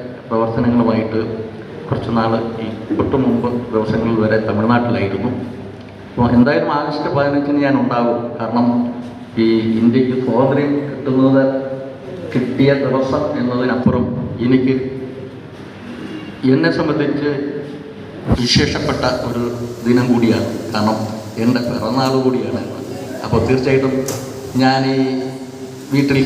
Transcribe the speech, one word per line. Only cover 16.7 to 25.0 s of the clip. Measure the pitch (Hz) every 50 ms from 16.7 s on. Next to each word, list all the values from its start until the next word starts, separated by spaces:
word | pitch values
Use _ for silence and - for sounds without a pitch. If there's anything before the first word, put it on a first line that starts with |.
| 165
സംബന്ധിച്ച് | 175 160 151 143 151 147 139 - 143 147 147 139 135 147 - - - - - - - - - - - - - - - - - 117 -
വിശേഷപ്പെട്ട | 120 120 - - 147 - - 151 143 135 123 120 131 123 127 123 120 120
ഒരു | 120 120 120 120 120 - - - - - -
ദിനം | 120 123 127 120 123
കൂടിയാണ്. | 120 117 113 110 107 - - - - - - -
കാരണം, | - 107 104 110 107 110 - - - - - - - 113
എൻ്റെ | 113 120 127 120 123
പിറന്നാൾ | 120 120 113 107 113 123 135 131 131 135 131 127
കൂടിയാണ്. | 131 127 113 - - - 101 - - - - - - - - - - - - -
അപ്പോൾ | - 117 113 - 127
തീർച്ചയായിട്ടും | 131 131 127 135 135 135 135 131 127 131 131 - - - - - - - - 135 127 127
ഞാൻ | 131 131 135 135 135 135 135
ഈ | 131